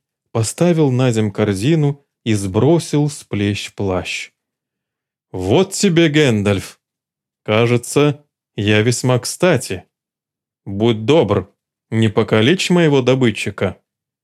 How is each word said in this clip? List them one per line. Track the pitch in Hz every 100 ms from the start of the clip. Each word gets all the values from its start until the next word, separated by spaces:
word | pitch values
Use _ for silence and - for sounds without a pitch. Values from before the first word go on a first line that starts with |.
| _ _ _
поставил | 117 113 - 175 160 147
на | 123 127
земь | 113 107
корзину | 101 107 95 120 165 143 143 _ _
и | 117
сбросил | 104 98 107 127 165 - 147 147
с | -
плеч | - 104 104 101 -
плащ. | - 101 92 87 - - _ _ _ _ _ _ _ _ _ _
"Вот | 92 92 139 190
тебе, | - 202 165 165
Гэндальф! | 147 147 107 101 98 - - _ _ _ _ _ _
Кажется, | - 110 117 120 - 147 147 147 _ _ _
я | - 104 107
весьма | 113 120 127 123
кстати. | - - 180 143 - 92 - _ _ _ _ _ _ _
Будь | - 98 117 110
добр, | 110 160 104 101 90 _ _ _ -
не | 110 110
покалечь | 107 110 113 113 185 -
моего | 175 165 139
добытчика. | 123 131 123 104 - - 98 - _ _ _ _